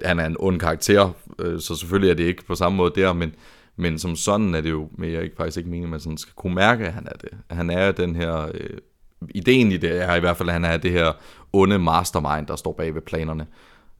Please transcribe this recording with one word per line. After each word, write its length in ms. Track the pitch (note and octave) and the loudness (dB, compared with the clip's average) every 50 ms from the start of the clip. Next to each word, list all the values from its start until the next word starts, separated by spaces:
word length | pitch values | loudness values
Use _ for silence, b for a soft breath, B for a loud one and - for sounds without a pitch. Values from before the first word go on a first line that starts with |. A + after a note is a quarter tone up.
| - | -2
han 140 | F2+ F2 E2 | -2 0 0
er 60 | D#2+ | 0
en 100 | D#2+ E2 - | -2 -2 -2
ond 200 | F#2+ F#2+ F2+ D#2+ | 0 0 0 0
karakter, 520 | E2+ E2 E2 D#2 - - G2+ G2+ G2 F#2 E2+ - - - - - | 0 -2 -2 0 2 6 6 6 6 4 0 -8 -16 -16 -10 -8
øh, 200 | F2 F2 E2+ E2 | -6 -6 -6 -6
så 160 | - - E2+ | -6 -6 -8
selvfølgelig 340 | D2 E2 E2 G2 G2 G2 F2+ | -8 -4 0 2 4 4 4
er 40 | E2+ | 4
det 100 | E2 E2+ | 4 2
ikke 220 | F2 F2+ - - | 0 -2 -2 -6
på 100 | - F2 | -6 -4
samme 200 | E2 F2+ F2+ G2 | 0 0 0 2
måde 160 | F#2+ F2+ E2+ - | 2 2 2 2
der, 180 | F#2+ F#2+ F#2 F2 | 2 2 2 2
men, 220 | E2+ E2+ D#2 - B B B B B B B B | 0 -2 -4 -6 B B B B B B B B
men 240 | - F2 E2+ D#2 D#2 | -4 -4 -2 -2 -2
som 160 | F#2 F2 E2 | -4 -4 -4
sådan 400 | - - G#2 G2+ G#2+ G#2+ F#2 E2 | -2 0 0 2 2 2 0 0
er 60 | D#2+ | 0
det 100 | D#2 D#2+ | -2 -2
jo 180 | D#2 D2+ D#2 D#2 | -2 -4 -6 -8
med 220 | - - F2 E2 D#2+ | -10 -8 -6 -6 -4
Erik 240 | E2 F2 E2 - | -4 -6 -6 -6
faktisk 200 | - E2+ D#2+ D2+ | -6 -6 -6 -6
ikke 120 | F2 E2 F2 | -6 -8 -6
meningen, 180 | E2+ F2 E2+ | -6 -6 -6
at 40 | E2 | -8
man 80 | E2 D2+ | -8 -8
sådan 180 | D#2+ D#2+ D#2 | -8 -8 -10
skal 160 | - - - - | -10 -12 -14 -12
kunne 200 | - - F#2 F2+ | -8 -6 -2 0
mærke, 300 | F#2+ G2+ A2 B2 A2 G#2 | 2 4 4 4 2 -2
at 80 | E2 E2 | -6 -6
han 140 | - - | -8 -10
er 100 | - - | -12 -14
det. 200 | - - - - G#2 - - | -14 -14 -16 -16 -16 -14 -8
Han 200 | F2 E2+ E2+ E2+ | -6 -4 -2 0
er 220 | F2 F#2 G2 G2 | 0 2 2 2
den 240 | F#2 - F2+ F2 E2 | 2 0 -2 -2 -2
her... 360 | E2+ E2+ E2 E2 D#2 D#2 D#2+ - | -2 -2 -2 -2 -4 -4 -6 -8
Øh, 240 | - - - - - - _ _ _ - - _ - E2+ - | -10 -10 -12 -12 -14 -18 _ _ _ -20 -20 _ -18 -14 -10
ideen 420 | - G2+ E2 - B2+ C3 A#2 G2+ | -8 0 4 4 6 6 6 4
i 60 | F#2 | 4
det 240 | E2 E2+ E2 F2 F2+ | 2 0 0 0 0
er 140 | F2+ F2+ F2 | 2 2 2
i 40 | E2+ | 2
hvert 180 | F2 F2 F2 | 2 2 0
fald, 120 | - F2+ F2 | 0 0 0
at 40 | F2 | 0
han 120 | E2+ F2 | 0 0
er 120 | E2 E2 | 0 0
det 140 | E2 - F2 | 0 0 0
her 220 | F2+ E2+ D#2+ D#2+ D#2+ B B B B B B B - | 2 2 2 2 0 B B B B B B B 4
onde 260 | G2 F#2+ F#2+ G#2 F#2+ | 4 6 6 6 4
mastermind, 680 | E2+ E2 D#2+ F2 E2+ - - E2+ D2 C#2+ D2+ D2 D2 | 4 4 2 2 2 0 -2 -2 -2 -2 -2 -4 -4
der 80 | C#2+ D2+ | -6 -8
står 180 | - - E2 D#2 | -8 -6 -6 -6
bag 220 | - E2 D#2+ D2+ | -6 -6 -6 -6
ved 60 | D#2+ | -8
planerne. 460 | - - E2+ D#2+ D#2+ D#2+ D#2+ D#2 D#2 - b b b b b b b b b | -8 -6 -6 -4 -4 -4 -6 -8 -10 -12 b b b b b b b b b